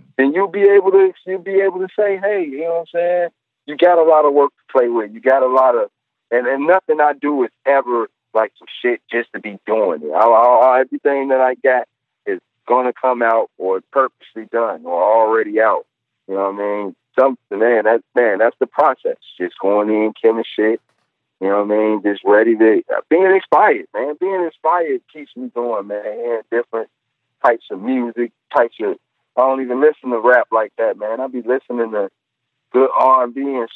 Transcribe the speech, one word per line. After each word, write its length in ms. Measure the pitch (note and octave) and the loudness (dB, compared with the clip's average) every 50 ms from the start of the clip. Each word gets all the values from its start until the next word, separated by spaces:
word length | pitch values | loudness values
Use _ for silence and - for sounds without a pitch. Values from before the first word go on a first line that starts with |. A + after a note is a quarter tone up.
| - _ _ - | -20 _ _ -2
then 140 | C3+ C#3 D3+ | 0 0 2
you'll 140 | F3+ G3 F#3+ | 0 -2 -2
be 140 | E3 G3+ G3+ | -2 2 4
able 280 | G3+ G3+ G3+ F#3 F#3+ F#3 | 6 6 6 4 4 2
to, 200 | G3 F#3+ F#3 F3+ _ - | 2 2 2 0 _ -12
you'll 120 | F#3 F#3+ F#3+ | -10 -10 -10
be 220 | F3 G3 G3 G3 | -8 -4 -2 0
able 180 | F#3+ F#3+ F3+ F#3 | 0 0 -2 -4
to 80 | F#3+ F#3 - - | -8 -8 -4 -4
say, 200 | G#3 G3+ G3 F#3 | -2 -2 -2 -4
"Hey, 260 | G3 G3+ G#3 G3 E3+ | -4 -4 -4 -4 -4
you 160 | D3 C3 C#3+ D#3+ | -6 -8 -8 -6
know 100 | E3+ E3+ | -6 -6
what 80 | E3+ | -6
I'm 60 | E3 _ - | -6 _ -6
saying? 360 | E3+ F3 F3 F3+ F3 E3+ E3+ _ _ _ _ _ _ _ | -4 -4 -2 -2 -2 -4 -4 _ _ _ _ _ _ _
You 100 | - D3+ C#3 | -14 -4 2
got 200 | E3+ F3 F3+ E3+ | 4 4 6 6
a 40 | D#3+ | 6
lot 240 | D#3+ D#3 D3+ D3+ | 6 6 6 4
of 80 | D3 C#3+ | 4 4
work 160 | D3 C#3 C3 | 4 2 2
to 220 | _ _ _ _ - C3+ | _ _ _ _ 0 0
play 100 | B2 A#2+ | 2 2
with. 240 | A#2 A#2 G#2+ G#2 G#2+ | 0 -2 -4 -6 -10
You 60 | A2+ | -6
got 220 | B2 C3 C3 C#3 C3 | 0 2 2 2 2
a 40 | |
lot 280 | B2+ B2+ C3 C3 C3 A#2+ | 2 2 4 2 4 2
of," 160 | A#2 G#2 G#2 _ _ _ _ _ _ _ - | 0 -2 -4 _ _ _ _ _ _ _ -4
and, 160 | A#2 B2 B2 | -2 -2 0
and 200 | B2 C3+ C3+ C#3+ | 0 -2 -2 0
nothing 340 | D#3+ F3+ F#3+ - - D#3 D#3 | 2 2 2 2 0 0 0
I 140 | D3 D3 C#3+ | 2 0 0
do 280 | C3+ D3 D3 D3 C#3 B2 | -2 -4 -4 -2 -2 -4
is 60 | A2+ _ _ - | -4 _ _ -2
ever 440 | C3+ C#3 C#3 B2+ B2 B2 A#2 A2+ - _ _ _ _ - | 0 0 0 0 -2 -4 -4 -4 -6 _ _ _ _ -2
like 180 | A2 A2 G#2 _ _ | -2 -2 -2 _ _
some 100 | - - - - - | -20 -20 -16 -6 -4
shit 180 | B2 A#2+ - _ - | -4 -4 -4 _ -8
just 220 | - A#2 A2+ _ - | -8 -8 -8 _ -12
to 80 | G2 | -14
be 180 | F#2 G#2+ G2+ F#2+ - | -14 -14 -16 -14 -8
doing 360 | - A2 A2 G#2 F#2 E2 D2+ D2+ | -4 -2 -2 0 -2 -2 -4 -6
it. 80 | D2+ D2+ | -4 0
I, 60 | F2+ | 2
I, 460 | A2 A#2 A2+ A2 A#2 B2 B2 A#2 B2 C3 B2+ | 4 4 6 6 6 6 6 6 6 4 4
I, 40 | C3 | 2
everything 480 | C3 C3 C#3+ C#3+ - D3 C#3 C#3 C3+ C#3 | 0 0 -4 -4 -2 -2 -2 -2 -2 0
that 120 | C3+ C3 | 0 2
I 140 | B2+ B2+ B2+ | 2 0 -2
got 340 | B2 - C3+ B2+ B2 A#2 _ _ _ _ _ _ _ - | -2 -2 0 0 0 -2 _ _ _ _ _ _ _ -8
is 140 | G#2 F#2+ F2 _ _ _ _ _ - | -8 -8 -8 _ _ _ _ _ -2
gonna 240 | A#2+ B2+ B2+ B2 A#2 | -2 0 0 -2 -4
come 300 | - - C3 B2 A#2+ A#2+ | -4 -2 -2 -2 0 0
out 280 | A2+ A2+ A2+ G2+ - _ | 0 0 0 0 -4 _
or 240 | - F2+ F#2 F#2+ F#2+ - _ | -8 -4 -4 -4 -4 -6 _
purposely 540 | - C#3 C3 B2 _ _ _ - - A2+ A2 G2+ - | -2 -2 -2 -2 _ _ _ -20 -18 -18 -16 -6 -4
done 320 | A#2 A#2 A2 F2+ D#2+ D#2 | -4 -4 -4 -6 -8 -8
or 180 | E2+ F2 E2+ F#2 | -6 -4 0 0
already 580 | G#2 A2 A2+ A2 A2 A2+ A2+ G#2+ G#2 G#2 G#2+ A2 | 2 2 2 2 2 0 0 -2 -2 0 0 2
out. 240 | A2 F#2+ - - _ _ _ _ _ _ _ _ - | 2 0 -2 -4 _ _ _ _ _ _ _ _ -10
You 60 | F#2+ | -6
know 160 | G2 G2 G2 G2+ | -4 -4 -4 -4
what 80 | G2+ G2+ | -6 -6
I 200 | G#2 G#2 G#2 G#2 | -6 -6 -6 -8
mean? 120 | F#2+ E2+ _ _ _ - - | -10 -12 _ _ _ 0 0
Something, 400 | B2+ C3+ B2+ - _ - G2+ G2 | 2 2 0 -4 _ -10 -4 -2
man, 260 | A2 A#2+ A#2+ A2 G#2 | 0 2 2 2 2
that's, 180 | G#2+ A2+ A#2 - _ - | 2 0 0 -2 _ -2
man, 240 | - B2+ A2+ G2 F#2+ | 0 0 0 0 0
that's 180 | A2 A#2+ - - | 0 0 0 -2
the 80 | C3 | -6
process. 500 | - - - D3 D3 C3 - - A2+ - - _ - - - | -6 -2 0 0 0 0 -2 -6 -8 -8 -8 _ -20 -12 -10
Just 160 | F2+ F2 - - | -10 -10 -8 -6
going 280 | - G2 G#2 G#2 G#2 G#2+ | -4 -2 0 0 0 0
in, 240 | G#2+ G#2+ G#2+ G#2+ G#2+ - | -2 -2 -2 -2 -4 0
killing 240 | - A2+ A2+ A2+ A2+ - - | 0 0 0 0 -4 -8 -4
shit. 240 | - G#2+ A2 A#2 - _ _ _ _ _ _ _ _ _ _ _ - | -2 -2 -2 -2 -4 _ _ _ _ _ _ _ _ _ _ _ -8
You 80 | F#2+ G2 | -4 -2
know 140 | G2+ G#2 G#2 | -2 -2 0
what 100 | G#2 G#2 | 0 0
I 40 | G#2+ | 0
mean? 240 | G#2+ A2 G#2+ G#2 F#2 | 0 0 -2 -2 -2
Just 200 | G#2 G2+ G2 - | -4 -4 -2 0
ready 320 | G2 G#2 G#2+ - A#2 A2+ | 2 4 4 4 4 2
to, 260 | G#2+ A2+ A2 - - - - | 4 4 4 4 2 0 -2
uh, 100 | - - - - | -6 -6 -2 0
being 140 | D#3+ F3 F#3+ | 2 2 4
inspired, 600 | F#3+ F#3+ F#3+ - - - D3+ G#3 G#3 C#3+ G#2 - - - | 4 2 2 2 2 2 4 4 4 2 0 -4 -10 -8
man. 200 | G#2 B2 D3 D3+ - | -6 -6 -6 -6 -6
Being 260 | F3+ F#3+ G3 F#3 F3 | -6 -4 -4 -4 -4
inspired 560 | D#3+ - _ - D#3+ F3 F3+ E3+ D3+ C3+ A#2+ _ _ - | -6 -6 _ -2 -2 0 0 0 -2 -4 -6 _ _ -20
keeps 240 | D#3 C#3+ _ - | -20 -20 _ -16
me 140 | A#2+ B2+ A#2+ - | -14 -14 -12 -8
going, 320 | A#2+ A#2+ A#2+ A2+ G#2 G2 G2+ | -6 -6 -4 -6 -6 -6 -8
man. 140 | G#2 G#2 G#2 | -10 -8 -8
Hearing 400 | A2 G#2 A2+ A#2 A#2+ A#2 A2+ G#2+ - | -10 -10 -8 -6 -4 -6 -6 -6 -4
different 380 | A#2+ A#2 A#2+ _ - A2+ A2 - _ _ _ _ _ _ _ _ _ _ - | -4 -4 -4 _ -6 -8 -8 -8 _ _ _ _ _ _ _ _ _ _ -2
types 200 | A#2+ A#2+ A#2 _ - | -2 -2 -2 _ -14
of 100 | G#2+ F#2 G2 | -14 -10 -6
music, 500 | B2 C3 B2+ A#2+ A#2+ A2+ A#2+ A#2+ A#2 _ _ _ _ - | -4 -4 -4 -4 -6 -6 -6 -8 -8 _ _ _ _ -2
types 200 | C#3+ A#2+ A#2 _ - | -2 -2 -2 _ -6
of, 160 | A2 G2+ F2 - _ _ _ _ _ _ - | -6 -6 -6 -8 _ _ _ _ _ _ -4
I 60 | B2 B2+ | -2 0
don't 180 | C3+ C3 C3+ | 0 0 -2
even 200 | C3 B2 B2 B2+ | -4 -6 -4 2
listen 300 | D3 D3+ D3+ _ - B2+ | 2 0 0 _ -8 -6
to 80 | A#2+ A2+ | -6 -2
rap 300 | G#2+ B2 B2+ A#2+ A2 - | 2 4 4 4 2 0
like 220 | - A2 A2 G#2+ _ - | -2 -2 -2 -4 _ -4
that, 180 | A2+ A2 G2 G2 | -4 -4 -2 -4
man. 220 | G#2 G#2+ A2+ A#2+ | -6 -8 -6 -6
I 60 | C3 | -8
be 160 | C3+ B2+ B2 A2 | -8 -8 -8 -4
listening 480 | A2+ B2+ C3+ _ - B2 A#2+ A#2 A2 G#2+ | -2 -4 -4 _ -6 -6 -6 -6 -4 -4
to 160 | G#2 G2 F#2+ _ _ _ _ _ _ _ _ _ _ _ _ - | -6 -6 -6 _ _ _ _ _ _ _ _ _ _ _ _ 0
good 160 | B2 C3 C3 - - | 2 2 2 2 2
R 260 | B2+ C3 C3 B2+ B2+ | 2 4 4 2 0
and 100 | A#2+ A#2 | -2 -6
B 80 | C3+ C#3 | -8 -6
and 260 | C#3 C3+ B2+ A#2 A2+ - | -6 -4 -6 -6 -8 -4